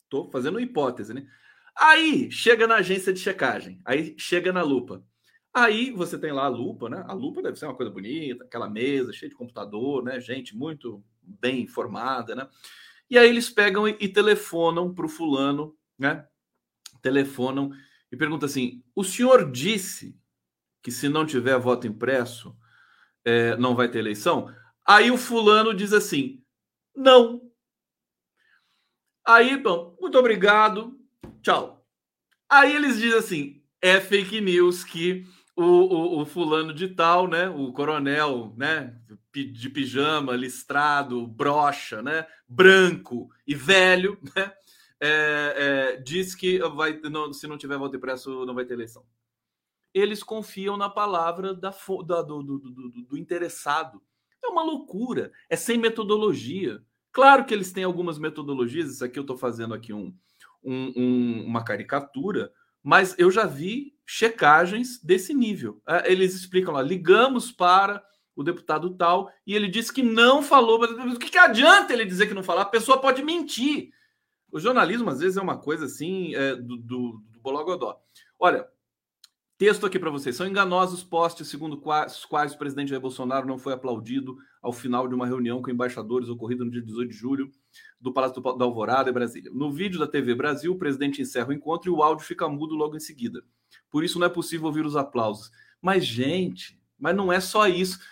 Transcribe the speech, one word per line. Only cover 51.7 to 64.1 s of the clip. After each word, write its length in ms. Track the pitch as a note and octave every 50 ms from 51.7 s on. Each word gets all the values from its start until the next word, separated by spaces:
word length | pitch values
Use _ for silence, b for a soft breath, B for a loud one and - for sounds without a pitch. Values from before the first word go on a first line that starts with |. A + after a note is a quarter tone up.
| F#3+
fo-, 320 | - - - F#3+ - F3+
da, 180 | D#3+ F3 E3+ D#3+
do, 200 | D3 D3+ D3 C#3
do, 160 | C#3 C#3 C#3
do, 120 | C3+ B2+
do, 320 | B2 B2+ C3 B2 A#2+ A#2+ B2
do 160 | B2 C#3 D#3+
interessado. 800 | E3+ - F3 F3 F3 E3 - - - D3 C#3+ D#3+ D#3+ - - - _ _ _ _ _ _ _ _ -
É 40 |
uma 160 | B4 F#4+ E4 D#4+
loucura, 680 | D#4+ D#4 - - - - F#3+ A#3+ C#4 G#3+ C3+ G#2 b b b b b
é 60 | E3
sem 200 | E3 - - A#3
metodologia. 1080 | A#3+ A3+ A3+ A3+ A3+ G#3+ G3 G#3+ G#3+ G#3+ G#3+ D3+ A#2 A2 A#2+ D#3+ G3 F#3 B2+ G#2+ - - _ _ _ _ _
Claro 340 | - - C4+ C#4 C#4 C4 B3
que 80 | - A3
eles 200 | G#3 F#3 F3+ -
têm 100 | F#3+ F#3
algumas 340 | F#3 F3 E3+ F3+ F3 D#3+
metodologias, 760 | D3 D#3 D#3 D3+ D#3 D3 C#3+ C#3 B2+ A#2+ A#2 B2+ E3 E3 C#3 B2
isso 120 | - B2
aqui 140 | B2 B2 D3
eu 80 | C#3
tô 100 | C3+ C3
fazendo 380 | B2+ - B2 A2+ A2+ A2+ A2+ A2
aqui 180 | G#2 E2 - G#2
um, 220 | G#2+ F#2+ F2+ - _ b b b b b b b b -
um, 300 | C3 B2+ C3 C3 C3 B2+
um, 480 | B2 B2 B2 B2 B2 B2 A#2+ A#2 A2+ -
uma 180 | - A#2 A#2 A2+
caricatura, 880 | A#2 G#2+ G2+ G#2+ - C#3 C#3+ C#3 - _ C3+ C#3+ G3+ G3 B2+ G#2 - - _ _ _ _ _
mas 380 | _ C#3+ D#3+ F#3 F#3+ F#3 - -
eu 100 | F3 F3+
já 160 | F#3 A3+ G#3+
vi 520 | F3 C#3+ C#3 D#3 F#3+ A3+ C4+ C#4+ - - _ _
checagens 960 | -